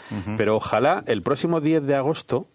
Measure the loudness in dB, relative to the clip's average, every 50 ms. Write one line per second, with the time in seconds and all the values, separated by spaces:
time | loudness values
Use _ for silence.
0 | -14 -10 -8 -8 -6 -4 -2 0 2 2 2 2 0 0 2 2 4 4 2 0
1 | 0 -2 -2 0 0 -2 -2 0 0 0 0 0 2 2 2 2 2 0 0 0
2 | 0 0 -2 -4 -4 -4 -4 -4 -4 -6 _